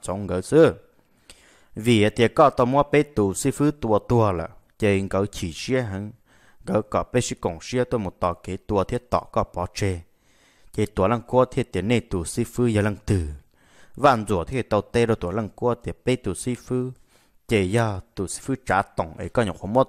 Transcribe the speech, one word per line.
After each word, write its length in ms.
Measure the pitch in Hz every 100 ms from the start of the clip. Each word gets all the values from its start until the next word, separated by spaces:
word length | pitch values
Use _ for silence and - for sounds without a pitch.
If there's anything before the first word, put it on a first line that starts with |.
trong 260 | - 95 98
cái 140 | 92
sư. 320 | - 147 151 - - _ _ _ _ - _ _ _
Vì 280 | - 110 113
ở 80 | 104
tìa 180 | - 110
có 220 | - 147
tàu 160 | - 123
mua 160 | 135 143
bế 100 | 147
tù 320 | 143 - 101
sư 160 | 92 139
phứ 200 | - 147
tua 280 | 147 113 104
tua 340 | - 120 107
là. 160 | 90 82 - _ -
Chê 200 | 107 98
anh 100 | 98
có 180 | 95 104
chỉ 260 | - 90
xia 300 | 76 - 131
hẳn. 300 | 117 95 104 - _ _ _ - -
Gỡ 160 | 107 -
có 140 | 90 92
bế 80 | 123
sĩ 160 | - 127
cổng 180 | - 82
xia 240 | - 123
tôi 160 | 123 123
một 160 | 92 -
tỏ 120 | 90
kế 240 | 87 - 95
tua 280 | - 101
thế 140 | 92 120 -
tỏ 100 | 87
có 240 | - - 98
bỏ 120 | 90 90
chê. 260 | - 101 87 - _ _ _ _ _ -
Chê 140 | - 104
tua 220 | - 95
lăng 140 | 117 -
qua 180 | 123 127
thế 120 | -
tìa 200 | 120 95
nê 180 | 95 120
tù 240 | - 92
sư 200 | 82 -
phứ 220 | 113 - 123
giờ 140 | 104
lăng 160 | 104 98 -
tử. 200 | 101 78 73 - _ _ _ - -
Vạn 280 | 139 120 101
rủa 160 | 98
thế 180 | 82 131
tàu 180 | 107 104
tê 260 | - 120 117
đâu 100 | 110
tua 140 | 87
lăng 180 | 98 104
qua 200 | - 120 117
tìa 100 | - 85
bế 120 | - 127
tù 180 | -
sư 200 | 90 - 120
phứ. 280 | - 127 127 127 _ _ _ _ -
Chê 260 | 113 92
ya 260 | 113 113 95 -
tù 120 | - 90
sư 140 | -
phứ 100 | - 135 -
trả 160 | 95
tổng 340 | 101 - 87 78
ấy 100 | 87
có 140 | -
nhọc 160 | 107 85
không 140 | 95
mất 160 | 120